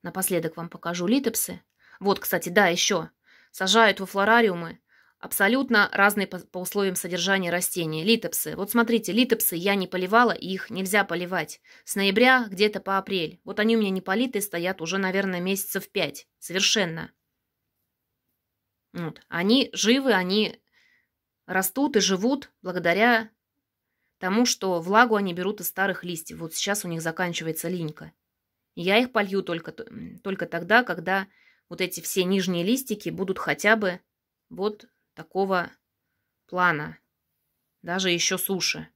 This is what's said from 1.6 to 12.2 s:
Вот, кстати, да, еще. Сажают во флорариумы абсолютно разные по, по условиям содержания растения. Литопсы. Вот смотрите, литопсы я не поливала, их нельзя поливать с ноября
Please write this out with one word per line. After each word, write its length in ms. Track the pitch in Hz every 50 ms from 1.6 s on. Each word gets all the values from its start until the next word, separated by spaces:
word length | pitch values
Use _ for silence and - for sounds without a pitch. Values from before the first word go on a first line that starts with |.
| _ _ _ _ _ _ - -
Вот, 220 | 190 202 190 -
кстати, 280 | - - 196 170 - 175
да, 200 | 180 214 202 175
еще. 420 | 175 175 - - 208 170 165 - _ _ _ _ _ _ _ _
Сажают 500 | _ - 185 190 214 226 226 208 190 -
во 60 | 196
флорариумы 720 | 180 - 196 196 208 226 240 233 208 175 170 170 165 - _ _ _ _ _ _ _ _ _
абсолютно 720 | - - - - 196 196 240 269 269 269 233 208 202 -
разные 340 | - 202 196 208 202 208 190
по, 120 | 185 190 180
по 200 | - _ - 185
условиям 360 | 180 - - 202 196 190 180
содержания 540 | 180 - 175 175 180 170 190 196 196 185 170
растения. 520 | 170 180 180 - - 180 170 160 156 156 160
Литопсы. 520 | 208 233 233 - 170 - - - 156 156
Вот 140 | 175 196 196
смотрите, 420 | - 240 233 226 233 226 226 -
литопсы 440 | 180 226 254 - - - - - 185
я 180 | 165 170 202 202
не 120 | 202 185
поливала, 460 | 180 - 185 185 180 208 233 247 220
их 380 | 175 - - 175 190 185 - -
нельзя 340 | 123 185 190 185 196 208 196
поливать 560 | - 170 175 175 175 190 175 151 - - _ _ _ - - _
с 120 | - -
ноября 500 | 202 196 196 196 220